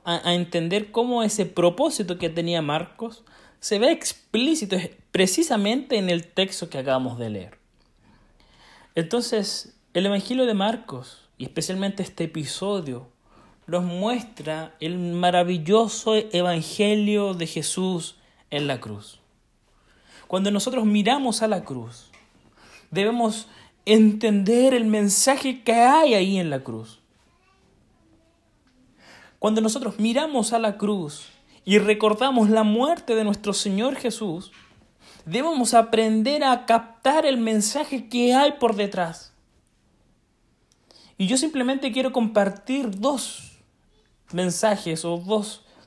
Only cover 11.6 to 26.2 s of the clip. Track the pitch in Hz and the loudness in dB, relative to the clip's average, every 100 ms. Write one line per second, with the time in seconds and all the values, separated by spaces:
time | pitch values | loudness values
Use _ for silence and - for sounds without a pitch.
11.6 | 160 190 196 196 180 - 165 160 143 - | -6 -4 -4 -4 -8 -6 -6 -6 -8 -6
12.6 | 196 202 143 123 135 _ _ _ - _ | -4 -4 -6 -10 -14 _ _ _ -20 _
13.6 | - 175 180 175 214 247 - - 147 156 | -4 -2 -2 -2 -2 -4 -6 -12 -8 -8
14.6 | 160 - 160 180 175 175 180 180 175 175 | -10 -10 -6 -4 -4 0 2 4 2 -2
15.6 | 156 220 220 - 220 214 214 175 180 165 | 2 2 2 -2 0 0 0 0 0 -2
16.6 | - - 208 214 208 208 202 175 160 160 | -4 0 2 2 2 2 0 -4 -6 -6
17.6 | 147 185 190 175 - - _ _ _ 143 | -6 -4 -2 -4 -8 -16 _ _ _ -4
18.6 | 147 120 107 104 - - _ _ _ _ | -4 -6 -8 -14 -16 -20 _ _ _ _
19.6 | _ _ _ _ _ - - 190 202 202 | _ _ _ _ _ -20 -6 -2 0 -2
20.6 | 254 254 214 208 202 277 254 220 220 185 | -2 0 2 2 2 2 0 0 -2 -2
21.6 | - 127 117 - - _ _ _ _ _ | -6 -12 -12 -18 -20 _ _ _ _ _
22.6 | - - _ 165 208 240 220 - - - | -20 -20 _ -2 0 2 0 -2 -10 -20
23.6 | - _ 202 220 214 214 220 202 196 240 | -20 _ 4 6 6 4 2 2 2 4
24.6 | 262 247 220 214 202 - 269 269 269 254 | 4 4 2 2 2 2 2 2 -2 -2
25.6 | - 233 247 311 294 208 | 0 6 6 8 6 4